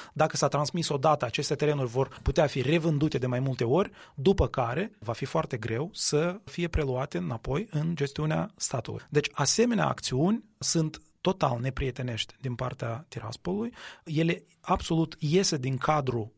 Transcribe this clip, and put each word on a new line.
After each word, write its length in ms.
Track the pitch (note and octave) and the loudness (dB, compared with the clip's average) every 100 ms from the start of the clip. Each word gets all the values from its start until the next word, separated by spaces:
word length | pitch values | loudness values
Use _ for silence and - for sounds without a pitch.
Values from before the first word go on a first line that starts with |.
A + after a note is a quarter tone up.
| - | -6
Dacă 240 | - D#3 - | 0 2 2
s-a 100 | C#3+ | 2
transmis 420 | D3 D3 F3 D#3+ | 2 0 0 0
odată, 360 | D3 D#3 D3 A#2+ | 2 4 4 0
aceste 300 | - C#3+ C#3+ | -2 -2 2
terenuri 340 | D3+ D3 B2 | 2 2 0
vor 300 | B2 C3+ - | 0 -2 0
putea 240 | - D#3 D3+ | 0 4 4
fi 140 | C3+ | 2
revândute 560 | B2 E3 D#3+ D3 D3+ B2+ | 2 2 4 2 2 0
de 100 | B2 | 0
mai 120 | B2 | 0
multe 240 | C3+ B2+ | 0 0
ori, 280 | A#2 D#3 G#3 - - - | 2 2 2 -4 -18 0
după 320 | C#3 G3 C3 | 4 4 4
care 440 | - A#2 C3+ G#3+ - | 2 -2 -2 -4 -6
va 140 | G#2+ | -8
fi 120 | A2+ - | -6 -2
foarte 320 | D#3+ D#3 A#2 | -2 -2 -4
greu 320 | G#2 A2+ F3 | -4 -4 -4
să 460 | - - D3 E3+ F#3+ | -4 0 2 0 -4
fie 240 | - - E3+ | -10 -4 -2
preluate 500 | E3 C#3 B2+ C#3+ F3 | 0 0 -2 -4 -4
înapoi 500 | F3 A#2 - C#3+ A3+ | -4 -6 -4 -4 -2
în 240 | D3 D#3+ D#3+ | -2 -2 -2
gestiunea 560 | C#3+ - D#3 D#3+ E3 - | -2 -2 0 0 -2 -4
statului. 460 | - B2 - A2 - | -4 -2 -4 -8 -2
Deci, 200 | D3 - | 0 0
asemenea 560 | - C#3 - A#3+ G#3+ D3 | 0 2 4 2 2 0
acțiuni 560 | - - B2+ F3 A3+ - - | -2 -2 2 2 2 -4 -6
sunt 420 | - E3 D#3 - _ _ | 0 2 0 -4 _ _
total 380 | F3 F#3+ C#3 A#2+ | -2 2 2 0
neprietenești 760 | C3 C3 C3+ B2 B2 A2 - - | -4 -4 -4 -4 -4 -4 -6 -8
din 160 | B2+ A#2 | -8 -4
partea 500 | B2+ C3 A#2+ A2+ - | -6 -6 -6 -8 -10
Tiraspolului. 680 | C3 A2 - F3 G3+ A#3 - - - | -12 -10 -8 -6 -4 -6 -8 -18 -16
Ele 400 | - D3+ E3 F3 - _ | -4 0 0 0 -8 _
absolut 540 | - F#3 - E3 D#3+ - | -2 0 0 0 0 -2
iese 380 | D3 F3+ F#3+ D3+ | 2 2 2 0
din 200 | C3 C3 | -2 -2
cadrul 540 | - D#3 B2+ A#2+ G#2 | 2 2 0 -2 -4